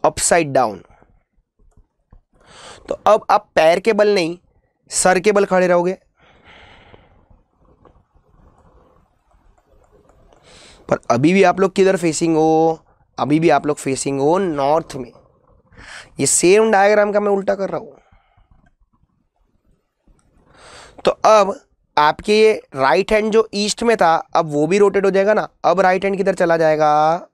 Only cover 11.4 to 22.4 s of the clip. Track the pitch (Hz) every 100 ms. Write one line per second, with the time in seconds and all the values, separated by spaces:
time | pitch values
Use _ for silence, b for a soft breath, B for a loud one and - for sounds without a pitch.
11.4 | 185 175 190 185 190 190 170 147 170 160
12.4 | 160 160 160 160 _ _ _ - 127 147
13.4 | 170 143 147 147 - 131 143 139 139 180
14.4 | 196 147 139 156 - 139 123 - _ _
15.4 | _ _ _ B B B B - 135 -
16.4 | 175 202 220 202 202 214 208 208 208 202
17.4 | 196 196 190 165 151 135 _ _ _ _
18.4 | _ _ _ _ _ _ _ _ _ _
19.4 | _ _ _ _ _ _ _ _ _ _
20.4 | _ B B B B B - - 190 220
21.4 | 196 - _ _ _ - 151 156 - 214